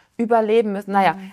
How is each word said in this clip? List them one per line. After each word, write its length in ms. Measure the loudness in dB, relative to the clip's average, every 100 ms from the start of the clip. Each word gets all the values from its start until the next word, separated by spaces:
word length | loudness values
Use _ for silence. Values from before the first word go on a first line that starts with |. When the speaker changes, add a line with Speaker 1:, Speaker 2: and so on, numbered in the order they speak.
| _ -6
Speaker 1:
überleben 540 | 0 0 2 2 0
müssen. 200 | -4 -4
Naja, 220 | 0 0
Speaker 2:
Mhm. 180 | 0 -8